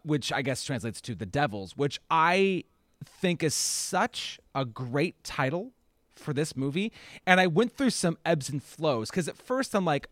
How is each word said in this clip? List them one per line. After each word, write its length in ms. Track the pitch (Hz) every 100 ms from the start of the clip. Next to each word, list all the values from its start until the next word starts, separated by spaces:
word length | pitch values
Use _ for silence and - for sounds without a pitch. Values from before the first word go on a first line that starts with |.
which 280 | 151 151 -
I 80 | 139
guess 220 | 135 123
translates 380 | - 123 113 -
to 140 | - 101
The 100 | 101
Devils, 500 | 143 143 101 92 131
which 220 | 143 - -
I 540 | 160 165 185 196 185 - _ _ - -
think 380 | - 180 170
is 100 | 156
such 840 | - - - - 185 226 - - - _ 139
a 100 | 127
great 580 | 110 127 143 165 -
title 480 | - - 131 170 247 - _ _ _ -
for 180 | -
this 220 | 135 156 131
movie. 360 | 139 160 214 - - - -
And 140 | 185
I 80 | 185
went 280 | 160 240 -
through 140 | 262
some 260 | - 175 - 160
ebbs 240 | 165 127
and 120 | 135
flows, 460 | - - 156 120 -
'cause 160 | 180 160
at 100 | -
first 360 | - 254 254 202
I'm 80 | 175
like, 220 | 139 -